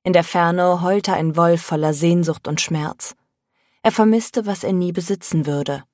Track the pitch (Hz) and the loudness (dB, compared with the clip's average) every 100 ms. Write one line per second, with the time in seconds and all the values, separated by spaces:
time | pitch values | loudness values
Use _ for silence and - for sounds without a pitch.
0 | 185 175 165 180 170 175 180 180 185 202 | 2 2 2 0 2 2 2 2 0 0
1 | 202 185 160 156 170 170 - 156 156 147 | 0 -2 0 2 2 2 0 -2 -2 0
2 | 170 175 165 160 143 151 - 160 151 - | 2 2 0 -4 -6 -4 -4 -4 -4 -8
3 | - - _ _ _ _ _ _ 220 220 | -14 -14 _ _ _ _ _ _ 0 4
4 | 220 226 226 247 208 190 - 185 180 175 | 4 4 0 -4 -4 -6 -2 0 0 -2
5 | 170 196 - 165 147 143 143 139 - | -4 -4 -2 -2 0 -2 -4 -6 -8